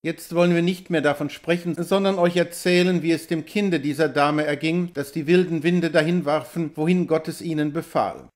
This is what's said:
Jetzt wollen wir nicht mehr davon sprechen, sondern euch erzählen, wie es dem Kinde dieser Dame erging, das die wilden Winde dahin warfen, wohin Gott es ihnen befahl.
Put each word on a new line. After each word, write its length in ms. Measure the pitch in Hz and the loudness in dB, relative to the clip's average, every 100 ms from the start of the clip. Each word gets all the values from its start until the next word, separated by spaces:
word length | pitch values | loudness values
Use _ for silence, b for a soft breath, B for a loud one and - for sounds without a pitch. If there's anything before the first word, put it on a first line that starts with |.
Jetzt 300 | 160 165 - | -8 -10 -6
wollen 220 | 170 175 170 | 0 2 4
wir 80 | |
nicht 260 | 170 180 - | 2 -2 -2
mehr 120 | 170 | 0
davon 280 | 147 143 147 | 0 0 -4
sprechen, 460 | - - 175 175 160 | -6 -4 -2 -2 -6
sondern 420 | 175 196 196 190 | 0 2 2 2
euch 200 | 175 175 | 2 2
erzählen, 680 | 170 - 180 180 180 180 | -2 -2 2 4 4 2
wie 80 | 156 | 0
es 160 | 165 - | -2 -2
dem 180 | 165 151 | -6 -2
Kinde 340 | 208 202 170 | -2 0 0
dieser 300 | 139 143 156 | -2 0 0
Dame 360 | 135 143 151 147 | 2 2 2 -2
erging, 480 | 143 156 170 175 | -2 -2 -2 -2
das 180 | 165 139 | -6 -8
die 160 | 165 147 | -6 2
wilden 340 | 180 180 165 | 4 4 0
Winde 300 | 156 175 165 | 2 2 2
dahin 340 | 160 156 175 143 | 2 2 0 0
warfen, 460 | 156 151 170 160 | -2 -2 -6 -6
wohin 320 | - 156 180 170 | -2 0 2 2
Gott 220 | 160 160 | -2 -2
es 140 | 156 | -10
ihnen 320 | 170 156 151 | -6 -2 -2
befahl. 540 | 151 160 - 101 65 64 | -4 -4 -2 -2 -4 -18